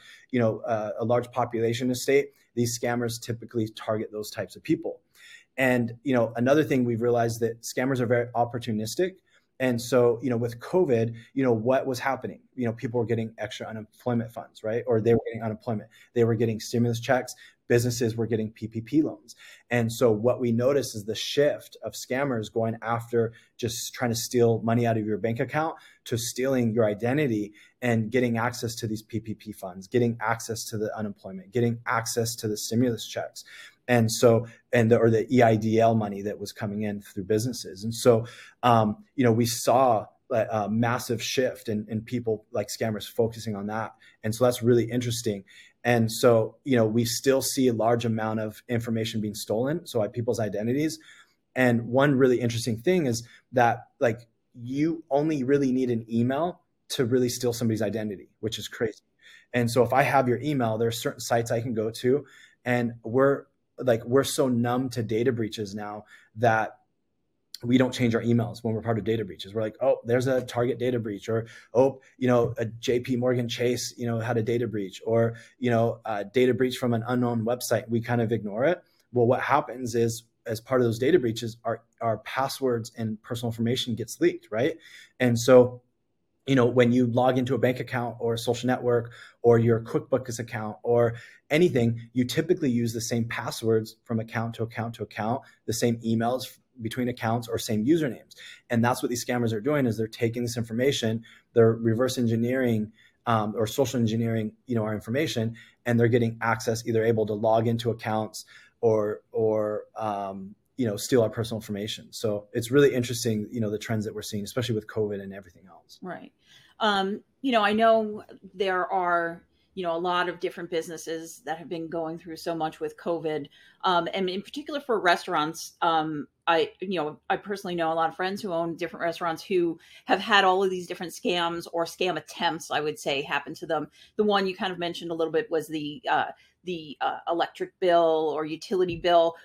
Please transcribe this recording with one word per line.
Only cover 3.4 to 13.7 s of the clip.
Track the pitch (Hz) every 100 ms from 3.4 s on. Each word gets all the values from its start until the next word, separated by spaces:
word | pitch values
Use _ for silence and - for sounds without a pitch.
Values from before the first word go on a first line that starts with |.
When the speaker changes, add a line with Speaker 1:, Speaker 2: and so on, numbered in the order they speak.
| 117 120 110
Speaker 1:
target | - - 110 107
those | 107 104
types | - 92 101
of |
people. | - 165 98 - _ _ - - _ -
And, | 131 123 117 120
you | 143
know, | 123 113 117
another | 123 151 147
thing | 135
we've | 120 113
realized | 120 120 117 113
that | 117 117
scammers | - - 131 127
are | 113
very | 120 120 117
opportunistic. | 117 123 120 107 113 - 185 185 _ _ _ _
And | 131 117
so, | 120 127 120 113
you | 135
know, | 117
with | 120 117
covid, | - 185 170 117 113 113 -
you | 135
know, | 131
what | 113 113 131 131
was | 127
happening? | 135 127 - - _ -
You | 117
know, |
people | 113 131 120
were | 113
getting | 113 113 -
extra | 107 -
unemployment | 117